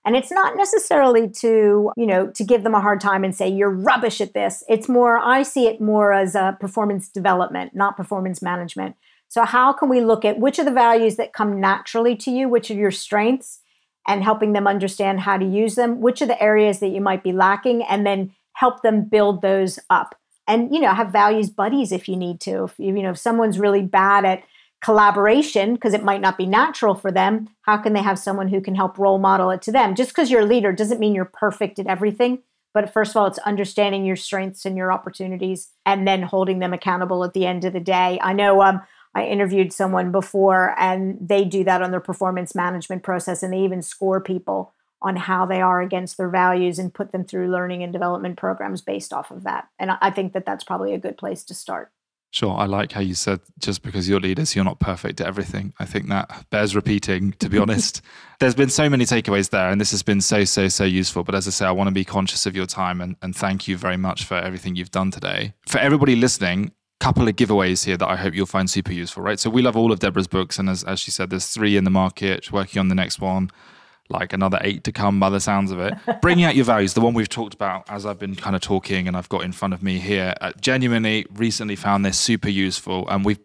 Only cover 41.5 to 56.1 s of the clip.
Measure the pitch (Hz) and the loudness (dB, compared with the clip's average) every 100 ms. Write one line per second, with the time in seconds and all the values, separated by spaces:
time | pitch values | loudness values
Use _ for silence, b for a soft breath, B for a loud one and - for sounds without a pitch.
41.5 | 196 185 185 185 180 180 180 185 180 175 | 0 2 0 0 -4 -6 -4 -4 -4 -6
42.5 | 196 180 180 - 185 - 180 - 175 185 | -4 -4 -4 -8 -8 -6 -4 -4 -6 -4
43.5 | 185 190 185 - - 190 185 190 185 - | -2 -2 -2 -10 -4 -2 -2 -2 -6 -4
44.5 | 196 185 _ _ _ 190 185 185 185 185 | -6 -8 _ _ _ -6 -4 -2 -2 0
45.5 | 190 185 180 185 185 180 - 180 180 180 | 2 2 2 0 -4 -6 -6 -2 2 2
46.5 | 180 180 165 185 - 190 185 185 190 180 | 2 0 -2 -6 -8 -8 -8 -6 -4 -2
47.5 | 180 180 180 175 175 175 180 185 175 - | -2 -4 -6 -8 -4 -4 -4 -6 -6 -6
48.5 | 185 - 185 - 196 - - - 180 190 | -6 -8 -8 -8 -10 -8 -10 -12 -12 -8
49.5 | - - - 190 - 196 202 190 190 190 | -8 -10 -8 -6 0 0 0 -4 -6 -6
50.5 | 196 - 185 196 190 190 190 196 185 - | -8 -8 -6 -4 -6 -8 -10 -10 -10 -12
51.5 | 180 - 90 - _ _ _ _ - 107 | -16 -12 -12 -12 _ _ _ _ -4 -2
52.5 | 92 101 98 104 104 95 87 - 95 - | -2 -2 -2 -4 -4 -4 -4 -2 -4 -6
53.5 | - - 95 - 98 90 98 95 92 80 | -10 -8 -8 -6 -4 0 0 0 -2 -2
54.5 | 98 92 - - 90 - - 85 95 92 | 0 0 -2 -4 -4 -6 -6 -6 -6 -6
55.5 | 101 98 - 101 104 98 | -8 -8 -10 -8 -6 -4